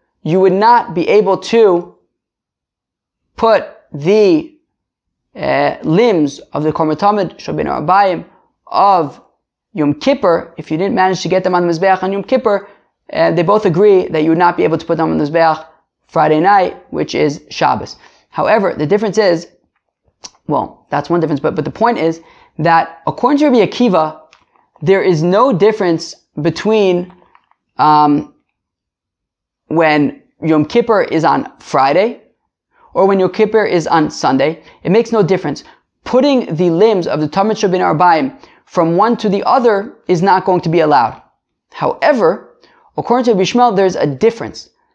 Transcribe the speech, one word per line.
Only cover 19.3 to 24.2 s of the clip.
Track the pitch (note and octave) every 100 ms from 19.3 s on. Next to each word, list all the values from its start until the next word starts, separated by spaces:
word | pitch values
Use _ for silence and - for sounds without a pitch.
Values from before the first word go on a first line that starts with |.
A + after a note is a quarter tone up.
| E3 - _ _ _ _ _ _ _ - _ -
well, | C#3 - - _
that's | D3 -
one | E3+
difference, | D#3+ C#3
but, | D#3 F3
but | C#3+
the |
point | - A#3+ A#3
is | E3 E3 - _ _ -
that | D#3+ E3 D#3+ - -
according | - B3 C#4+
to | D4
Rabbi | B3 F3+
Akiva, | - A#3+ F3 D#3 -